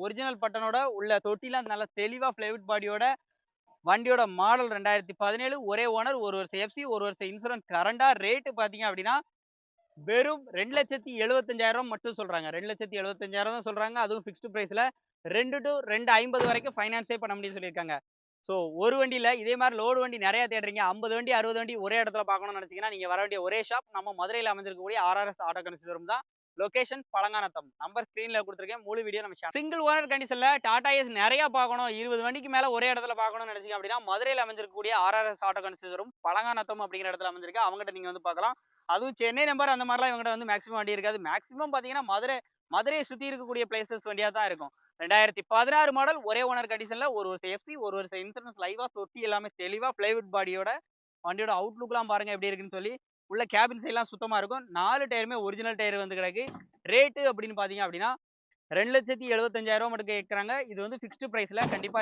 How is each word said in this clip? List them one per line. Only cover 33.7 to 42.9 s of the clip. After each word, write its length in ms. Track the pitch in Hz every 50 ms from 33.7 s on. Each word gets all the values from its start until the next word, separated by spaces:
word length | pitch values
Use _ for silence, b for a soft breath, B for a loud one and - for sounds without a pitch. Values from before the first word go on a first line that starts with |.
| 208 202
அப்படின்னா, 220 | 190 202 233 247 226 196
மதுரையில 340 | 190 208 247 262 269 254 240
அமைஞ்சிருக்கக்கூடிய 480 | 220 220 214 208 196 185 208 202 214 226 202 180
ஆர் 120 | 190 202 220
ஆர் 100 | 220 214
எஸ் 160 | 208 - 202 196
ஆட்டோ 160 | 185 202 190
கன்சல்ட் 280 | 190 185 - 185 185 180
ஷோரூம் 200 | 180 208 254 - _ - 170
பழங்காநத்தம் 560 | 175 208 226 240 233 226 214 214 214 214 208
அப்படிங்கிற 260 | 185 180 190 190 185
இடத்துல 200 | 180 175 185 180
அமைஞ்சிருக்கு. 340 | 175 180 175 175 180 226 220 185
அவங்ககிட்ட 280 | 190 202 208 196 190 185
நீங்க 140 | 185 180
வந்து 160 | 180 185 170 180
பார்க்கலாம். 300 | 170 170 196 359 381 - _ _ _ _ _ -
அதுவும் 280 | 175 196 247 269 240 -
சென்னை 240 | 240 233 233 269 302 294
நம்பர் 240 | 285 269 285 277 262
அந்த 120 | 247 247 247
மாதிரிலாம் 220 | 240 247 254 254
இவங்ககிட்ட 240 | 240 233 233 233 226
வந்து 140 | 226 233 220
மேக்ஸிமம் 280 | 208 202 - 220 226 220
வண்டி 180 | 208 202 208 202
இருக்காது. 220 | 196 208 214 208 175 151
மேக்ஸிமம் 460 | 165 208 - _ 254 269 311 294 277
பாத்தீங்கன்னா, 300 | 262 247 254 262 285 262 208
மதுரை, 240 | 196 208 233 262 269 247 - _ _ _ _ _ -
மதுரையை 280 | 196 220 269